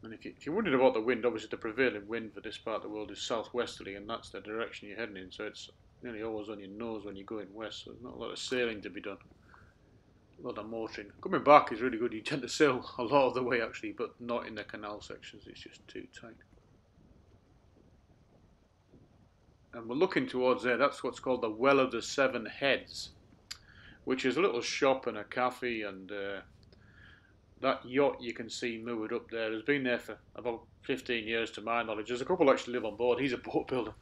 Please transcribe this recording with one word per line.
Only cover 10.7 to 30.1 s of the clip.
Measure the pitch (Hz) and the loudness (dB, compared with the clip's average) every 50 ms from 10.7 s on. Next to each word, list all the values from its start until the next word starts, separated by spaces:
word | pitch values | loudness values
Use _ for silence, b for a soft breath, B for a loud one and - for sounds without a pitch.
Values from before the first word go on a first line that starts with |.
motoring. | 113 113 113 110 - - 104 101 - - | -6 -6 -6 -6 -8 -10 -12 -12 -16 -10
Coming | - 185 190 151 117 | -4 0 0 2 10
back | 139 147 143 135 - | 12 12 12 10 8
is | 120 107 | -4 -2
really | 120 131 127 107 | -2 -2 0 0
good. | 120 117 107 | -2 -2 -4
You | 110 | -4
tend | 107 - 151 143 | -6 -4 -4 -4
to | 120 117 | -4 -6
sail | - - 156 143 127 123 107 - - - | 4 4 6 6 6 2 -4 -8 -6 -6
a | |
lot | 123 107 135 143 135 123 | -2 4 6 6 6 6
of | 123 | 4
the | 131 | 2
way, | 131 120 131 117 | 0 2 2 2
actually, | 113 110 - - - 107 | 0 -2 -6 -8 -8 -8
but | 101 - 120 104 - _ | -4 -4 -6 -6 -6 _
not | 123 120 120 120 - | -6 -4 -4 -4 -4
in | - 110 | -6 -8
the | 107 101 | -10 -10
canal | - - 107 104 104 104 101 | -8 -10 -10 -8 -8 -10 -10
sections. | - - - - - - - 104 - | -10 -12 -14 -14 -14 -18 -18 -18 -18
It's | - - - | -18 -18 -16
just | - - - - - | -18 -18 -18 -20 -20
too | - - 104 - - _ - | -14 -14 -14 -14 -14 _ -18
tight. | - 117 - - - _ - - _ _ - _ _ _ _ - - - - - - _ - - _ _ _ - _ - _ - - - _ - _ _ - _ _ _ _ - - - - _ _ _ _ _ _ _ - - - _ - - - - _ _ _ - _ _ - - - | -18 -18 -18 -20 -20 _ -20 -20 _ _ -20 _ _ _ _ -20 -20 -20 -20 -20 -20 _ -20 -20 _ _ _ -20 _ -20 _ -20 -20 -20 _ -20 _ _ -20 _ _ _ _ -20 -20 -20 -20 _ _ _ _ _ _ _ -20 -20 -20 _ -20 -20 -20 -20 _ _ _ -20 _ _ -20 -16 -14
And | 120 113 | -12 -6
we're | 110 123 | -2 2
looking | 143 180 185 - 165 131 | 2 2 4 4 0 0
towards | 127 - 127 127 127 123 - | 2 0 2 4 4 4 4
there. | 110 127 123 110 | 4 2 4 4
That's | 135 143 - - - | 4 4 2 0 -4
what's | 131 120 - | -4 -6 -4
called | - 139 127 123 | 0 0 0 2
the | 117 110 | 0 -2
Well | 107 110 120 139 139 139 | 0 4 6 6 8 8
of | 131 131 | 6 4
the | 123 117 | 2 -4
Seven | - - - - 135 131 127 123 110 | -4 -2 2 2 2 4 2 0 -4
Heads, | 107 - - 139 139 123 104 - - - - - - - - - - - - - _ B B B B B B B B B B B | -6 -6 0 2 2 2 2 0 -8 -12 -12 -12 -12 -14 -20 -20 -20 -20 -20 -16 _ B B B B B B B B B B B
which | - 131 131 - | -2 -2 2 2
is | 131 127 147 | 2 4 4
a | |
little | 180 196 - 98 | 2 2 2 0
shop | - - - - 147 135 135 131 - | -2 -2 0 4 6 6 6 4 2
and | 120 110 107 | -4 -4 -4
a | 101 | -8
cafe, | - - 131 123 127 123 - - 123 117 110 | -4 0 2 2 2 0 0 -4 -2 -2 -2
and, | 107 101 95 95 95 90 | -4 -6 -6 -8 -10 -8
uh, | 104 101 98 101 98 95 - - - - - - B B B B B B B B B B B B B B _ - - - | -6 -6 -4 -4 -6 -8 -10 -14 -20 -20 -20 -20 B B B B B B B B B B B B B B _ -20 -16 -2
that | - 135 - - - | 0 0 0 0 -4
yacht | 120 127 135 143 135 - - | -2 2 4 4 4 4 0
you | 123 117 | -6 -8
can | 110 - 120 110 | -6 -6 -8 -8
see | - - - 120 113 110 | -8 -6 -4 -4 -4 -4
moored | 110 120 120 113 107 110 | -6 -6 -4 -4 -4 -2
up | 120 113 - - | -4 -4 -6 -6
there | - 117 113 110 | -4 -4 -2 -2
has | 113 110 | -2 -4
been | 110 - 143 143 131 | 0 2 2 2 4
there | 127 120 113 | 2 0 0
for | - - | -2 -8